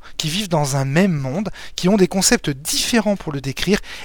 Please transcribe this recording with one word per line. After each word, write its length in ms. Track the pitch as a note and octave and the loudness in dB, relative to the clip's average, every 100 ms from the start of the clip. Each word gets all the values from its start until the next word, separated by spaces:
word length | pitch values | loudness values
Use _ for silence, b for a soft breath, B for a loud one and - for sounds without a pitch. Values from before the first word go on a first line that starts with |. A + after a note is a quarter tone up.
| B B | B B
qui 100 | D#3 | -4
vivent 220 | F3+ G3+ | -4 0
dans 260 | D#3+ C#3+ C#3 | 0 0 0
un 80 | |
même 300 | C3+ D3+ G3 | 0 2 2
monde, 360 | D3+ C3+ D#3+ G3 B B B | 0 -2 -4 -6 B B B
qui 100 | F3+ | 2
ont 80 | G#3+ | 4
des 140 | F#3 | 4
concepts 400 | F#3+ - A#3+ - | 4 4 4 2
différents 680 | C3+ D3+ C#3+ - A#3 G#3 G3 | -4 -4 -4 2 2 2 0
pour 160 | D#3+ | -4
le 80 | C#3+ | -6
décrire, 400 | C3 - - G3+ - B | -4 -4 0 0 -2 B